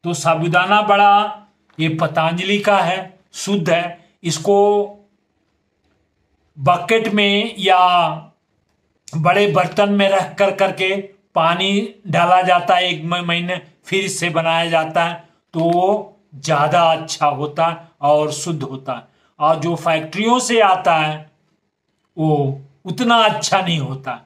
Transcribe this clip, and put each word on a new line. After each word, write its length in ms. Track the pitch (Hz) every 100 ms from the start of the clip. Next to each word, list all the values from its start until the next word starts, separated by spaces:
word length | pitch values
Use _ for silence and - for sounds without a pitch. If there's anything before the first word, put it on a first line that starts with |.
तो 100 | 170 165
साबूदाना 640 | 170 160 170 175 185 208
बड़ा 640 | 208 202 202 202 214 - _ _ _ -
ये 120 | 160 160
पतंजलि 600 | 160 165 160 170 190 208
का 180 | 208 196
है, 400 | 170 190 185 _ _ -
शुद्ध 340 | - 196 160
है, 300 | 170 175 - _ _
इसको 640 | 170 147 202 202 202 208 202 - _ _ _ _ _ _ _ _ _ _ _ _ _ _ _ 151
बकेट 500 | 143 175 - 226 220
में 460 | 208 202 202 226 208
या 200 | 190 185 180 180 165 156 - _ _ _ _ _ _ _ -
बड़े 340 | 160 165 190 202
बर्तन 420 | 170 175 - 202
में 160 | 202 196
रख 260 | 196 160 -
कर 160 | 196
करके 420 | 185 190 185 190 196 196 _ _ 170
पानी 580 | 160 175 190 202 233 - 185
डाला 340 | 165 175 185
जाता 320 | 180 180 175 180
है 140 | 180
एक 140 | 156
म-, 120 | 160 175
महीने, 440 | 175 170 175 180 - _ -
फिर 180 | 190 190
इससे 240 | - 175
बनाया 340 | 160 165 165 170
जाता 360 | 165 156 170
है 200 | 170 170 - _ _
तो 60 | 165
वो 480 | 170 175 190 208 - _ _ 135
ज़्यादा 460 | 156 147 151 139
अच्छा 420 | 165 160 160 - 147
होता 380 | 135 147 156 165
है 120 | 165 - _
और 300 | 143 151 151
शुद्ध 280 | - 180 156
होता 300 | 131 135 -
है। 180 | 120 _ _ _ _
और 200 | 151 160
जो 160 | 170 160
फैक्ट्रियों 600 | 170 160 156 185 226 247
से 180 | 247 233
आता 340 | 202 185 185 160
है 360 | 156 151 - _ _ _ _ _ _ _ _ -
वो 440 | 156 147 135 135 - _ 185
उतना 300 | 170 233 233
अच्छा 440 | 214 156 - 196
नहीं 180 | 175 160
होता। 340 | 127 131 131 120